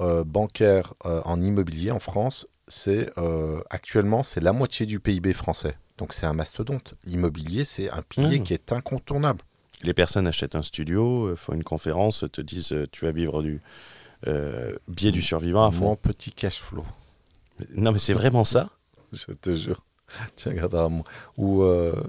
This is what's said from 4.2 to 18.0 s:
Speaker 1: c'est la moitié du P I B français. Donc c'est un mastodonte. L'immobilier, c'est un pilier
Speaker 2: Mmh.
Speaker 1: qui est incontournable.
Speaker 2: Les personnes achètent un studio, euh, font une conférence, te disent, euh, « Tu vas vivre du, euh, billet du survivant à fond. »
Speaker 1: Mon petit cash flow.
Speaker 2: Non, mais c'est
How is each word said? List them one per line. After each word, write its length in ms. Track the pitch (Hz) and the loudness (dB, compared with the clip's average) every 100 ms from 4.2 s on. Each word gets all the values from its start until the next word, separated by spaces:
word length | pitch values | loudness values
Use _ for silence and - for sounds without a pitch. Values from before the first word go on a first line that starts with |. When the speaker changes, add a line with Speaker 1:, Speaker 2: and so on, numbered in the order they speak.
Speaker 1:
c'est 160 | 139 - | 0 0
la 120 | 82 | 2
moitié 360 | 117 131 - 110 | 4 2 -2 -4
du 120 | 101 | -2
P 140 | 107 | 0
I 60 | 95 | 0
B 140 | 92 | 2
français. 420 | 92 - 80 78 73 - - | 0 -2 -2 -4 -6 -12 -12
Donc 140 | - | -8
c'est 120 | - 80 | -4 -2
un 80 | |
mastodonte. 640 | 78 80 - 113 135 - - - | -2 -4 -6 -4 -6 -8 -16 -6
L'immobilier, 580 | 87 85 76 76 98 | 0 0 0 -4 -4
c'est 280 | 147 - 95 | -4 -4 -6
un 100 | - | -6
pilier 380 | - - 147 151 | -6 0 2 2
Speaker 2:
Mmh. 40 | |
Speaker 1:
qui 100 | 98 | 0
est 180 | 87 - | -2 -2
incontournable. 720 | 120 - 131 - 143 147 104 - _ _ - | -4 -4 -6 -4 0 0 0 -6 _ _ -6
Speaker 2:
Les 100 | 85 | 0
personnes 340 | 90 87 104 90 | 2 4 4 2
achètent 280 | 78 71 80 | 0 -2 -4
un 80 | |
studio, 640 | 76 - 78 95 117 123 104 | -6 -6 -2 0 2 0 -2
euh, 100 | 85 | -4
font 180 | - | -6
une 100 | 80 | -6
conférence, 640 | - 78 80 82 107 104 76 | -4 -4 -2 0 2 0 -4
te 100 | - | -6
disent, 300 | 73 92 82 | -8 -6 -4
euh, « 160 | 76 71 | -4 -4
Tu 140 | - 82 | -4 -4
vas 60 | |
vivre 320 | 78 82 76 | -2 -2 -2
du, 180 | 76 73 - - - - - _ - | -2 -6 -10 -20 -20 -20 -20 _ -4
euh, 480 | 76 73 57 58 50 - | -2 -4 -6 -8 -10 -10
billet 240 | 87 104 | 0 2
du 100 | 80 | 2
survivant 440 | - 82 85 98 110 | 0 0 2 4 4
à 60 | |
fond. » 140 | 85 101 | 4 2
Speaker 1:
Mon 60 | 107 | 2
petit 360 | - - - | -2 -4 -8
cash 280 | - 98 - | -6 -4 -4
flow. 260 | - - - - - _ _ _ _ - - - | -10 -10 -10 -14 -20 _ _ _ _ -18 -8 0
Speaker 2:
Non, 160 | 113 | 2
mais 80 | |
c'est 140 | 107 | 4